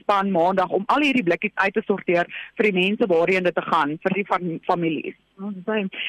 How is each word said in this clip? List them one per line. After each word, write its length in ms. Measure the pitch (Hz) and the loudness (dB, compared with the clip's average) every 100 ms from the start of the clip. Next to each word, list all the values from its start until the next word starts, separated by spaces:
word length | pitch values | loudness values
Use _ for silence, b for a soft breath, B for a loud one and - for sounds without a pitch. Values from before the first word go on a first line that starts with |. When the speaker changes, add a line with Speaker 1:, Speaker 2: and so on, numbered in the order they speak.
Speaker 1:
span 300 | - 202 196 | 0 2 2
maandag 380 | 175 175 190 180 | 2 4 2 0
om 120 | 185 202 | -2 0
al 160 | 262 | 2
hierdie 220 | 294 254 | 2 2
blikkies 300 | 175 175 208 | 0 0 -2
uit 180 | - 196 | 0 0
te 100 | 214 | 0
sorteer 420 | - 196 - 175 175 B B - | -2 -2 0 0 0 B B 0
vir 140 | 214 | 0
die 20 | |
mense 340 | 180 190 220 220 | 2 0 0 2
waarheen 360 | 165 170 185 | 2 2 2
dit 120 | 175 | 0
te 80 | 180 | -2
gaan, 360 | - 165 147 160 | 0 0 0 -2
vir 100 | 190 | -4
die 100 | 190 | -4
fam-, 360 | 196 185 175 165 | -2 -2 -2 -6
families. 520 | - 175 165 143 - - _ 196 | -2 0 0 -2 -8 -14 _ -12
Speaker 2:
Ons 160 | 202 185 | -10 -8
is 60 | |
by. 240 | 196 214 190 B | -4 -4 -4 B